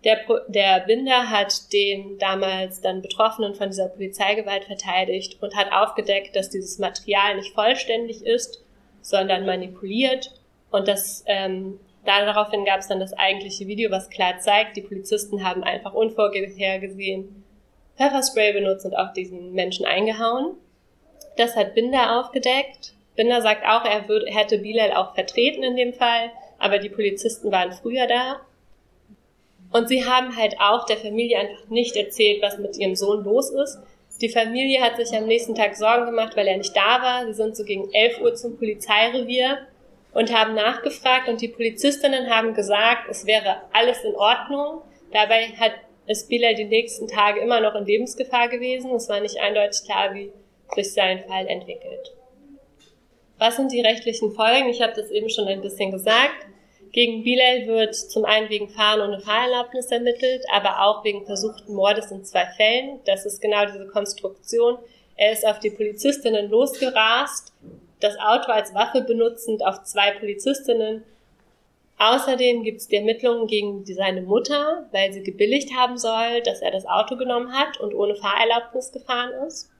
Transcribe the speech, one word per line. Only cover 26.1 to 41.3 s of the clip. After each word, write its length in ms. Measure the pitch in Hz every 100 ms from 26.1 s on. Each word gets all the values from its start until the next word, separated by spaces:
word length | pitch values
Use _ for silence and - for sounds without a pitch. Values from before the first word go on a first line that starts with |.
| 233 233 233 - _
aber 220 | 202 202
die 80 | 202
Polizisten 640 | 196 208 196 233 220 214
waren 220 | 190 180
früher 340 | 185 233 254 240
da. 320 | 240 254 277 - _ _ _ _ _ _ - _ _ _ _ -
Und 160 | 233 233
sie 180 | 262 254
haben 300 | 254 254 233
halt 200 | 214 -
auch 260 | 202 214 -
der 120 | 214
Familie 400 | 220 214 240 214
einfach 300 | 202 - -
nicht 280 | 226 240 208
erzählt, 460 | 202 - 214 208
was 160 | 202 -
mit 180 | 202 -
ihrem 180 | 196 185
Sohn 280 | 202 214
los 280 | 196 226 269
ist. 260 | 269 277 - - _ _ -
Die 100 | 226
Familie 520 | 233 220 240 269 269
hat 140 | 240 233
sich 200 | 233 226
am 120 | 220
nächsten 260 | 226 233
Tag 220 | 226 208 202
Sorgen 320 | 214 240 240
gemacht, 280 | 226 220 214
weil 120 | 196
er 100 | 190
nicht 180 | 196 -
da 260 | 202 247
war. 260 | 254 247 240
Sie 60 |
sind 220 | 214 220 220
so 80 | 208
gegen 280 | 196 196
elf 260 | 214 226 233
Uhr 140 | 240
zum 240 | 233 240 -
Polizeirevier 1080 | 226 208 - 214 226 254 240 247 254 277 - _ _ _ _
und 200 | - 226
haben 220 | 226 220 220
nachgefragt. 760 | 214 262 285 - 262 254
Und 120 | 254